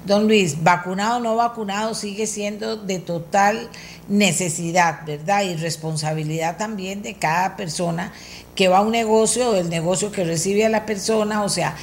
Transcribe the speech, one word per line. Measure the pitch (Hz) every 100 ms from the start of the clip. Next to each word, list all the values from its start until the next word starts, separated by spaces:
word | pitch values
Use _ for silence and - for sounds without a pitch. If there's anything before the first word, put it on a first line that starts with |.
don | 185 202 214
Luis, | 214 180 143
vacunado | 165 175 180 190 208 240
o |
no | 233 226
vacunado, | 233 226 202 196 220
sigue | 220 208 196 214
siendo | 208 202 208 220 220
de | 196 180
total | - 170 165 196 202 226 233 - - - -
necesidad, | 202 196 160 180 151 170 175 170 147 156
¿verdad? | 147 160 202
Y | 190
responsabilidad | 165 165 156 156 156 151 156 151 160 160 170
también | 214 214 185 202
de | 226
cada | 208 156 165 190 -
persona | 185 151 170 165 180 - - - -
que | - 185
va | 185
a |
un | 214
negocio, | 233 220 220 220 233 247
o |
el | 196 170
negocio | 165 165 185 208
que | 202
recibe | 170 165 190 202 220
a |
la | 220
persona, | 214 202 185 220 214 214
o | 202
sea, | 185 147 -